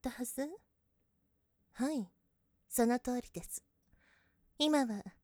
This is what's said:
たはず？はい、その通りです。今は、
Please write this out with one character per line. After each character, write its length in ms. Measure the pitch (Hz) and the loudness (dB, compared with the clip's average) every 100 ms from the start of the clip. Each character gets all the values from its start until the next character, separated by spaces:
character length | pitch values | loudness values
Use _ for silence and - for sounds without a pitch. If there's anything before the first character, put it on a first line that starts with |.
た 80 | 262 | -10
は 140 | 240 | -6
ず？ 240 | 247 - 294 392 _ _ _ _ _ _ _ _ _ _ _ - | -8 -6 -8 -8 _ _ _ _ _ _ _ _ _ _ _ -4
は 160 | 269 | -2
い、 160 | 294 190 _ _ _ _ _ - | -2 -6 _ _ _ _ _ -4
そ 180 | - 233 | 2 4
の 140 | 240 | 2
通 200 | - 247 | 0 -4
り 80 | - | -6
で 100 | 175 | -12
す。 220 | - - _ _ _ _ _ _ _ _ _ - | -10 -12 _ _ _ _ _ _ _ _ _ 2
今 280 | 302 294 247 | 4 4 2
は、 160 | 208 190 - | -2 -8 -18